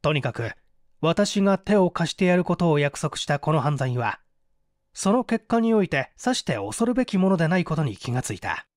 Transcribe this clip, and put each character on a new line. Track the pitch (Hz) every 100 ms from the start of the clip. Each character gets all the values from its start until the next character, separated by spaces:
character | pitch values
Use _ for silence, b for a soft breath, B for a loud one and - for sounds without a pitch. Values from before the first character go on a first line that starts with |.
と | 143
に | 151
か | 131
く、 | - 113 - _ _ _ _
私 | 156 165 202 202
が | 196 190
手 | - 208
を | 180
貸 | - 170
し |
て | -
や | 180 180
る |
こ | 180 175
と | 170
を | 147
約 | 143 -
束 | 151 -
し | -
た | 143
こ | -
の | 156
犯 | 135 139
罪 | 131 123
は、 | 113 - _ _ _ _ _ _ _
そ | - 190
の | 240
結 | 240 226 _
果 | 233
に | 226
お | 220
い | 185
て | 143 127 _
さ | -
し | 247
て | - 117
恐 | 98 - 226
る |
べ | 247
き | 247 190
も | 190
の | 185
で | 160
な | 180
い |
こ | 170 160
と |
に | 139 98
気 | -
が | 123
つ | -
い | 101
た。 | 98 80 -